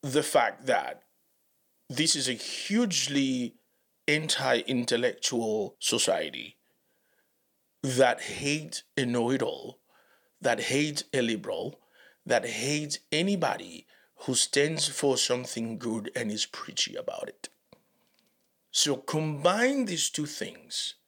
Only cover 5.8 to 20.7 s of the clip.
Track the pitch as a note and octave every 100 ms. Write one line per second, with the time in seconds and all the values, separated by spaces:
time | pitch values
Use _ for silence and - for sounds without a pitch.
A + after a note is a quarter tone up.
5.8 | - - - F2 D#2+ C#2 B1+ - _ _
6.8 | _ _ _ _ _ _ _ _ _ _
7.8 | C3+ B2+ B2+ A#2 - - C#3+ D3+ D3+ -
8.8 | - - B2 A#2+ A#2 C3+ A2+ C2+ C2 -
9.8 | _ _ _ _ _ _ B2+ A2+ - C3
10.8 | D3+ D3 - C#3 A#2 G#2+ - F2 A2 -
11.8 | _ _ - _ - A#2+ A#2+ A2+ B2+ D3
12.8 | D3+ - _ D#3 F#3 G3+ D3+ - - F2
13.8 | - _ _ _ - B2+ - - D3 D#3+
14.8 | D3 - C#3+ B2 - B2 B2 - A2+ A2+
15.8 | A#2 A2 G#2 - A2+ G#2+ - - - -
16.8 | - F2+ - - - - - _ _ -
17.8 | _ _ _ _ _ _ _ _ _ -
18.8 | D3 C3+ - D#3 D#3 C#3+ E3 G3+ B3 C#4
19.8 | A#3 E3+ - - D3 - - - -